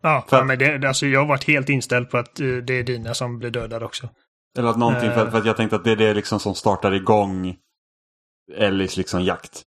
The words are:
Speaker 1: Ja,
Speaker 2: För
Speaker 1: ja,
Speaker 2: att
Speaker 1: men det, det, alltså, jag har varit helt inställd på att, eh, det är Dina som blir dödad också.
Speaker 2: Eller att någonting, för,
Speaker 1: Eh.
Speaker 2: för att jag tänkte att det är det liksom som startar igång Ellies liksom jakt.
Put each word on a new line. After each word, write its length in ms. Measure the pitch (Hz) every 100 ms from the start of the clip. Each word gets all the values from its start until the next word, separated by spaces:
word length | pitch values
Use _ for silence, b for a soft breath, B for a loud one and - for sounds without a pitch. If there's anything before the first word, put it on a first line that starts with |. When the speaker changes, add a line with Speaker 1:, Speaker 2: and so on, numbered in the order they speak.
Speaker 1:
Ja, 220 | 160 147 -
Speaker 2:
För 80 | 135
Speaker 1:
ja, 40 |
Speaker 2:
att 60 | 131
Speaker 1:
men 120 | 127
det, 200 | 135 147
det, 100 | 135
alltså, 180 | 131 143
jag 140 | 135
har 60 | 147
varit 160 | 135
helt 240 | - 147 135
inställd 420 | 135 - 123 120
på 80 | 123
att, 220 | 120 -
eh, 60 | 139
det 260 | 127 123
är 80 | 127
Dina 300 | 123 120 113
som 240 | 117 123 120
blir 120 | 117
dödad 320 | 120 113 113
också. 260 | 113 - 120 _ _ _ _ -
Speaker 2:
Eller 100 | 117
att 100 | 113
någonting, 320 | 120 120 120
för, 140 | 120 110
Speaker 1:
Eh. 40 |
Speaker 2:
för 80 | 113
att 60 | 107
jag 100 | 107
tänkte 200 | 110 107
att 80 |
det 80 | 113
är 40 | 107
det 180 | 110
liksom 260 | 104 - 104
som 140 | 104
startar 380 | 95 - 98 101
igång 640 | 95 95 107 101 95 92 87 _ _ _ _ _ _ _ _ _ -
Ellies 400 | 101 95 95 -
liksom 260 | 90 90
jakt. 400 | 90 87 - -